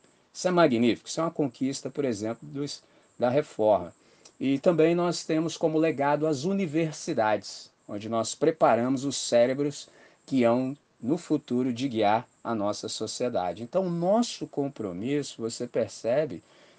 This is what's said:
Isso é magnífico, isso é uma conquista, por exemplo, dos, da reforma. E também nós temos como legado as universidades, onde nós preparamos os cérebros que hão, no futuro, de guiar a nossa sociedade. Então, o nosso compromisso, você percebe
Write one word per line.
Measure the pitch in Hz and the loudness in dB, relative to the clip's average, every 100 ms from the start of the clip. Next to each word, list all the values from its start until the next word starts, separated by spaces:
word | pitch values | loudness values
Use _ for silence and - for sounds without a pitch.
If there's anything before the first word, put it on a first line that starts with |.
| _ _ _ | _ _ _
Isso | - 185 | -4 0
é | |
magnífico, | 175 160 113 120 95 - | 4 4 6 4 2 -4
isso | - | -4
é | |
uma | 165 | -4
conquista, | 165 143 - 131 139 127 | -2 -4 -2 -4 -4 -8
por | 151 135 | -4 -4
exemplo, | 101 110 117 151 | -2 -4 -6 -10
dos, | 143 143 - _ _ _ - | -8 -8 -10 _ _ _ -2
da | 123 | 0
reforma. | 139 147 - 107 95 87 - _ _ - _ | 0 -2 0 4 4 2 -12 _ _ -20 _
E | 135 135 | -2 2
também | 185 165 165 | 2 4 4
nós | 175 175 165 | 4 0 -2
temos | - 160 160 - | -2 -2 -2 -2
como | 160 156 | 0 2
legado | 160 135 139 147 156 | 0 2 0 2 0
as | 139 | 0
universidades, | 170 196 175 156 160 147 - 131 107 104 - - - _ - | -2 -2 -2 -2 -2 -4 -4 0 2 0 -4 -16 -20 _ -12
onde | 104 107 | -10 -4
nós | 113 110 | -2 -4
preparamos | - 151 160 151 113 123 135 | 0 0 4 4 4 2 0
os | 139 123 | -2 -6
cérebros | - 120 123 135 147 143 - - - _ | 2 4 4 2 -2 -4 -14 -20 -20 _
que | - 135 | -2 2
hão, | 117 123 131 143 _ _ | 4 4 0 -6 _ _
no | 117 170 | -2 -2
futuro, | - 151 - 123 131 | 0 -2 0 0 0
de | 117 139 | -2 -2
guiar | 110 104 113 - _ | 2 2 2 0 _
a | 117 | -6
nossa | 113 101 104 110 | -2 -2 -4 -8
sociedade. | - 110 - 123 104 90 85 | -8 -8 -4 -2 -2 -2 -4
Então, | 120 185 190 | -4 -2 -2
o | |
nosso | 170 175 220 240 - 151 | -2 2 2 0 -6 -8
compromisso, | - 139 - 101 87 120 147 139 - | -4 -4 -4 -6 -6 -4 -4 -4 -6
você | 113 - 123 | -8 -6 -6
percebe | 135 107 - 110 127 127 - - - - | -4 -4 -4 -2 0 -2 -6 -14 -20 -20